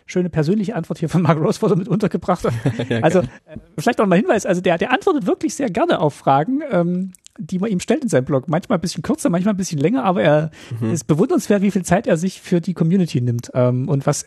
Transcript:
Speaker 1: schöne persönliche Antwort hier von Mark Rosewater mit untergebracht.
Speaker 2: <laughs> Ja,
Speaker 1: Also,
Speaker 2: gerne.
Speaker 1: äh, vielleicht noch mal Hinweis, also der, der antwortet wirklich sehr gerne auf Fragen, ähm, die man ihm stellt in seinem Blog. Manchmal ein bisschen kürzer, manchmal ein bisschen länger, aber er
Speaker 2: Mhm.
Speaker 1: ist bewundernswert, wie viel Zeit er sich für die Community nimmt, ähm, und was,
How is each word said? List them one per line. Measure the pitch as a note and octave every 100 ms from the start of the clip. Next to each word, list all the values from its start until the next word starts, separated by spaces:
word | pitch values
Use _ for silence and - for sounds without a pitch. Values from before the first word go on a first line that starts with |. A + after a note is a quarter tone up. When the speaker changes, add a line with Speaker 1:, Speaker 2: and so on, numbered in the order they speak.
| -
Speaker 1:
schöne | F3+ F3+
persönliche | D#3+ D3 G#3+ F#3 A3+
Antwort | E3+ E3+
hier | D#3+
von | E3
Mark | E3 D#3
Rosewater | F3 - - F3+
mit | G3+
untergebracht. | G3 G3+ F#3+ - F3
Speaker 2:
<laughs> | A3 A#2 C#3 B2 B2
Ja, | A#2
Speaker 1:
Also, | D#3 F3+
Speaker 2:
gerne. | B2+ - -
Speaker 1:
äh, | D#3 - -
vielleicht | - B3
noch | G#3
mal | F3
Hinweis, | F#4 A#3 -
also | F3+
der, | F#3 E3+
der | A#3+
antwortet | B3+ G4+ D4+ F#3+
wirklich | F4+ D#4 -
sehr | C4+
gerne | F3+ F4 -
auf | D3+
Fragen, | - - C#3 E3 C4+ D#4
ähm, | G3 E3+ F3+ F#3+ - - -
die | D#3+ F3+
man | G#3
ihm | F#3
stellt | - B3
in | A#3+
seinem | C#3+ C3
Blog. | C#3 -
Manchmal | D#3 - F#3+
ein |
bisschen | E3+ -
kürzer, | D#3 C#4 D4
manchmal | F3 F#3
ein | F#3+
bisschen | F#3 D3
länger, | D3 C4
aber | A3 F3+
er | F#3 D3+ D#3 - - A2+
Speaker 2:
Mhm. | A2+
Speaker 1:
ist | D3+ -
bewundernswert, | D3+ B3+ F4 - G3+
wie | G3
viel | F#3+ F3
Zeit | F3 B3
er | E3+
sich | F#3 -
für | - F3
die | E3
Community | F3 D#3+ F#3+ F3 C3+
nimmt, | B2 A#2+ -
ähm, | C3 B2 B2+ C3+
und | C#3 C3+
was, | D3